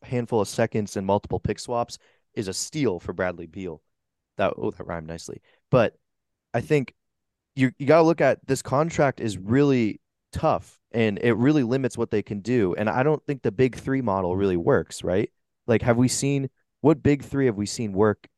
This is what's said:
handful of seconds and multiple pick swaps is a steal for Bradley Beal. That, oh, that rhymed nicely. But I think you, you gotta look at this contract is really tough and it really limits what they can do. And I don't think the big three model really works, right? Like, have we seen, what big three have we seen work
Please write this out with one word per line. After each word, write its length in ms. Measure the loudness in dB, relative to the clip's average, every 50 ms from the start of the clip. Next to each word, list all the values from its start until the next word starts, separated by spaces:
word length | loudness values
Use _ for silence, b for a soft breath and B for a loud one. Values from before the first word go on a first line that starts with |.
handful 400 | -12 -8 -6 -6 -4 -2 0 -2
of 80 | -2 -2
seconds 480 | -2 -2 -2 -2 -2 -4 -4 -4 -6 -6
and 100 | -2 0
multiple 320 | 0 0 0 -2 -8 -6
pick 180 | -4 -6 -6 -6
swaps 400 | -8 -6 -4 -6 -6 -6 -8 -20 _ _ _ _ _ _ -10
is 160 | -8 -8 -6
a 40 | -6
steal 460 | -8 -8 -8 -4 -2 -2 -2 -2 -4
for 140 | -8 -10 -6
Bradley 340 | -4 -4 -4 -4 -8 -12 -16
Beal. 340 | -14 -12 -10 -10 -12 -12 _ _ _ _ _ _ _ _ _ _ _
That, 200 | -2 -2 -2 -2 -2
oh, 140 | -6 -6
that 120 | -6 -6 -10
rhymed 240 | -10 -10 -10 -10 -12
nicely. 340 | -14 -14 -14 -14 -18 -18 _ _ _ _ _ 0
But 260 | 2 2 2 2 -2 _ _ _ _ _ _ _ _ _ _ _ -6
I 60 | -6
think 340 | -2 0 0 0 0 -2 -10 _ _ _ _ _ _ _ _ _ _ _ -2
you, 160 | 0 0 0 0 0
you 80 | 2
gotta 160 | 4 6 6
look 200 | 6 6 4 4
at 240 | 2 2 2 0 _ -4
this 160 | -4 -4 -2
contract 560 | -2 0 0 0 0 0 0 0 0 0 -2
is 180 | -6 -6 -6 -6
really 640 | -2 0 2 4 4 4 4 2 2 0 -2 -6 _ _ _ _ _ _
tough 480 | -8 -2 0 0 0 0 -4 -10 _ _ _ _
and 280 | -2 0 0 0 0 0
it 140 | 2 2 2
really 280 | 4 4 2 4 2
limits 340 | 2 0 0 -2 -2 -4 -4 -4
what 120 | -6 -2
they 140 | -2 -4 -4
can 160 | -4 -8 -8
do. 340 | -4 -2 0 2 2 2 0
And 140 | 0 -2 -2
I 140 | 0 0 0
don't 200 | 0 0 -2 _ -6
think 160 | -8 -4 -4
the 80 | -4
big 240 | 0 2 2 0 0
three 260 | -2 -6 -4 -2 -2
model 340 | 0 0 0 0 0 0 0
really 220 | 0 0 0 0 0
works, 460 | 2 2 2 2 0 -2 -8 -8 -4
right? 280 | -2 0 0 -2 -4 _ _ _ _ _ _ _ 0
Like, 160 | 0 2 2
have 140 | 2 2 4
we 100 | 2 2
seen, 420 | 2 0 -2 -2 -2 -2 -4 -6 _ _ _ _ _ _
what 220 | 4 4 4 4 4
big 200 | 2 2 2 0
three 220 | -4 -2 0 2
have 100 | 2 2
we 120 | 0 -4 -6
seen 260 | -4 -6 -6 -4 0
work 340 | 2 4 4 2 0 _ -20 _